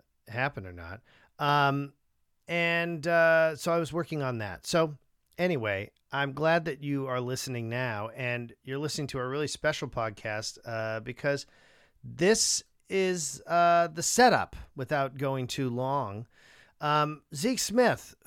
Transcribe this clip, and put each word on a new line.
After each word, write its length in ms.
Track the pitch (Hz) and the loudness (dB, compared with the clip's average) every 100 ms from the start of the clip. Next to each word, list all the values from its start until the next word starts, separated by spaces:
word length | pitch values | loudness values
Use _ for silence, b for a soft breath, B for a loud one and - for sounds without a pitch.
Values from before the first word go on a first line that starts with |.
| _ _ - | _ _ -10
happen 400 | 113 139 123 95 | -4 -4 -6 -12
or 40 | |
not. 300 | 87 85 98 b b b - | -12 -14 -16 b b b -4
Um, 540 | 147 147 139 139 139 _ _ _ _ _ - | 2 4 4 0 -4 _ _ _ _ _ -6
and, 600 | 170 170 170 170 165 160 | 0 2 0 0 -2 2
uh, 480 | 170 165 160 160 156 | 6 6 6 4 2
so 180 | 175 | 0
I 60 | 170 | 0
was 120 | 151 | 0
working 300 | 160 160 156 | -2 -4 -2
on 160 | 135 120 | -2 -4
that. 300 | 104 87 - | -6 -8 0
So 300 | 175 160 143 _ _ _ - | 2 2 -2 _ _ _ -2
anyway, 500 | 180 151 110 98 104 _ _ | 0 2 0 0 -4 _ _
I'm 220 | 143 139 | -4 -2
glad 320 | 135 160 170 160 | 0 2 2 0
that 180 | 139 | -6
you 240 | 143 139 135 | -4 -4 -2
are 120 | 127 | -2
listening 500 | 123 131 - 120 113 | -2 -4 -4 -6 -4
now, 400 | 120 127 107 110 | -2 -2 -4 -6
and 440 | 120 123 120 120 - | -6 -4 -4 -6 -14
you're 140 | - 135 | -10 -6
listening 300 | 151 - 139 | -4 -4 -6
to 100 | 135 | -4
a 100 | 127 | -4
really 200 | 139 147 | -4 -4
special 400 | - 151 156 139 | -2 -2 -2 -4
podcast, 720 | 123 110 101 110 107 110 - | -4 -4 -4 -6 -6 -6 -10
uh, 360 | - 113 110 110 | -8 -6 -4 -6
because 480 | 117 120 143 143 - b b b b b | -8 -4 -2 -2 -6 b b b b b
this 600 | 120 120 180 220 - - - _ - | -14 0 2 4 2 0 -4 _ -4
is, 540 | 190 185 180 147 139 - | 0 0 0 -4 -8 0
uh, 400 | 170 170 170 170 | 4 6 6 4
the 160 | 160 | 0
setup, 520 | - - 247 139 87 - - - | 0 6 8 6 0 -8 -14 -10
without 420 | 127 147 135 135 | -2 0 -2 -2
going 300 | 139 135 123 | -2 -2 -4
too 240 | - 131 | -2 -2
long. 560 | 120 131 143 110 101 117 b b b b - | -2 -2 -2 -2 -8 -14 b b b b -6
Um, 400 | 151 151 151 151 _ | 0 2 2 -4 _
Zeke 260 | 143 208 233 | -4 -2 0
Smith, 540 | - 220 240 120 - - | 0 4 4 2 -4 -20